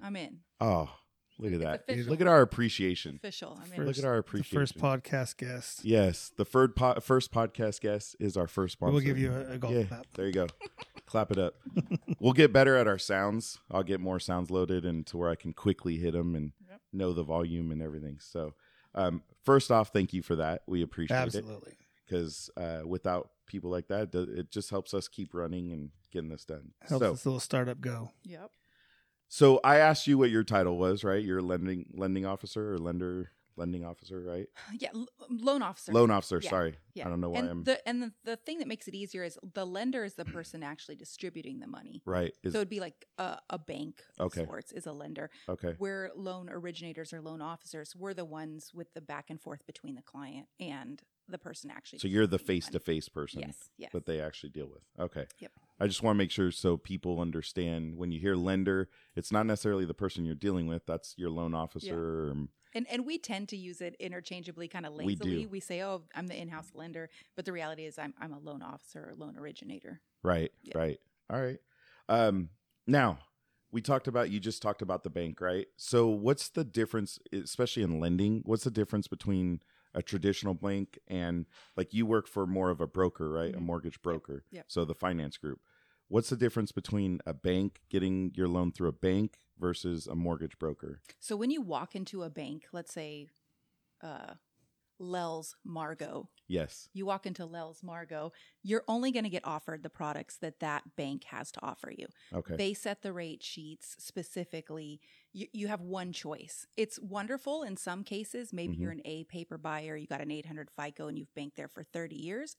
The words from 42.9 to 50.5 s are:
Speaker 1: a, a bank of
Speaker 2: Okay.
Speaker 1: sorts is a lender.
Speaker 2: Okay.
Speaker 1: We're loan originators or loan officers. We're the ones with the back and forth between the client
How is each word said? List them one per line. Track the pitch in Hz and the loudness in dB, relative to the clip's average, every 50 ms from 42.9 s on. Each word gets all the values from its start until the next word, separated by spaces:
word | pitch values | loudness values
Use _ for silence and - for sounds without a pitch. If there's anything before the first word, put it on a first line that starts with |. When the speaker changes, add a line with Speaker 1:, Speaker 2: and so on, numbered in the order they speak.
| - _ - _ _ - | -10 _ -20 _ _ -6
Speaker 1:
a, | 185 175 - - - - | -6 -6 -6 -8 -10 -10
a | 185 165 | -10 -10
bank | 151 - - - 151 165 - - - _ _ - | -8 -8 -8 -8 -8 -10 -12 -16 -20 _ _ -4
of | 90 | -4
Speaker 2:
Okay. | 87 - 87 80 | -2 -2 -4 -4
Speaker 1:
sorts | - - 110 - - | -4 -6 -10 -12 -12
is | 220 175 - | -12 -12 -10
a | 165 | -10
lender. | 143 143 143 - 156 151 151 156 - - - - | -10 -10 -12 -10 -10 -10 -10 -10 -12 -10 -6 -6
Speaker 2:
Okay. | 92 - 92 85 82 85 | -6 -4 -4 -4 -4 -4
Speaker 1:
We're | 202 196 196 190 190 185 - | -4 -4 -4 -4 -6 -8 -8
loan | 190 190 185 185 185 180 175 | -8 -8 -8 -8 -8 -10 -10
originators | - 175 170 175 170 151 170 165 156 160 160 - | -10 -8 -8 -8 -8 -10 -10 -10 -10 -10 -10 -10
or | 165 160 | -10 -10
loan | 156 160 160 160 | -10 -10 -10 -8
officers. | 151 165 170 - - - 165 156 151 - - | -8 -8 -10 -12 -12 -12 -12 -12 -12 -12 -12
We're | 175 190 196 185 | -10 -8 -8 -8
the | 180 170 | -8 -8
ones | 156 156 156 156 156 156 156 - - - | -8 -8 -8 -8 -10 -10 -12 -14 -14 -14
with | 175 170 - - | -14 -14 -12 -14
the | 170 | -16
back | 147 - 143 147 - - | -12 -10 -10 -10 -10 -10
and | 160 156 | -12 -12
forth | - 151 147 143 _ | -12 -12 -14 -14 _
between | - - - - 139 131 | -18 -18 -16 -14 -14 -14
the | - | -14
client | - _ - 139 139 131 139 135 151 _ | -16 _ -16 -14 -14 -14 -14 -16 -18 _